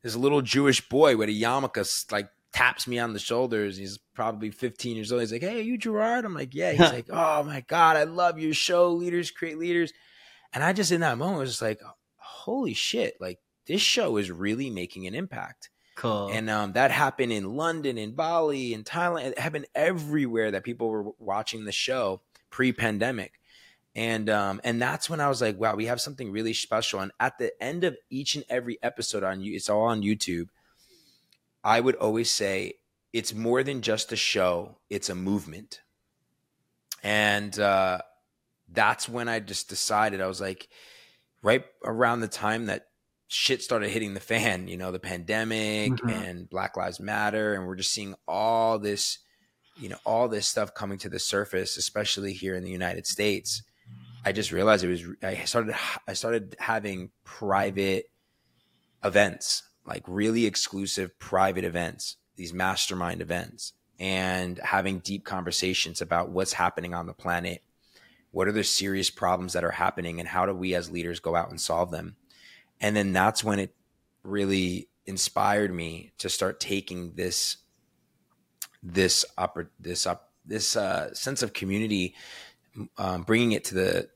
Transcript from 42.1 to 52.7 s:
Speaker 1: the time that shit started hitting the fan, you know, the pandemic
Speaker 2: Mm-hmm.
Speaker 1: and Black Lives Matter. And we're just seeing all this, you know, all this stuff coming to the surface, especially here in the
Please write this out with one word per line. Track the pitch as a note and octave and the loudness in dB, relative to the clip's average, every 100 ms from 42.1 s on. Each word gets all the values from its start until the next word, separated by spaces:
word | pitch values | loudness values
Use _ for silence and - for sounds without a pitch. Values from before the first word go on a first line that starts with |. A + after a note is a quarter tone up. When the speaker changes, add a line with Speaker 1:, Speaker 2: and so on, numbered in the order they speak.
| A#2+ | 4
Speaker 1:
the | A2 | -2
time | - G#2+ A2+ A2 | -2 0 0 -2
that | - _ _ _ _ _ | -6 _ _ _ _ _
shit | - - C3 | 0 2 0
started | - A#2 G#2 | 0 0 0
hitting | A2 G#2 | -2 -4
the | G2 | -6
fan, | - A2+ A2 F#2 F2+ | 0 2 2 0 -4
you | F2+ | -6
know, | F#2 | -6
the | F2+ | -6
pandemic | F#2+ F2 E2+ G#2+ A2+ A2 G#2+ G#2+ G#2+ B2 | -6 -8 -2 -2 0 -2 0 0 0 0
Speaker 2:
Mm-hmm. | A#2+ | -2
Speaker 1:
and | G#2+ F2+ F2+ F2 | -2 -6 -10 -8
Black | F#2 F#2+ F#2+ | -6 -4 -4
Lives | F2+ F2 | -6 -6
Matter. | G2 G#2 G#2 G#2+ G#2+ | -4 0 0 0 0
And | G2 F#2 | 0 -4
we're | F#2 | -4
just | F#2+ | -4
seeing | G#2+ G2 - - | -4 -6 -10 -4
all | F2+ A2 A2+ A2+ A2 | 0 2 4 4 2
this, | G#2 G2+ - - _ _ _ _ _ - | 0 -2 -2 -4 _ _ _ _ _ -14
you | F#2+ | -12
know, | F#2+ A2 | -6 0
all | A2+ B2 | 2 2
this | G#2+ - | 2 0
stuff | - G2+ | 0 -2
coming | - G2+ G2 | -4 -8 -6
to | G2 | -6
the | F#2+ | -4
surface, | - G2+ G2+ F#2 F#2 - | 0 0 0 -2 -2 -4
especially | - G#2 G#2 G2+ G2 | -2 -2 -2 -2 -4
here | F#2 F#2+ | -4 -4
in | F#2 | -4
the | F#2 | -6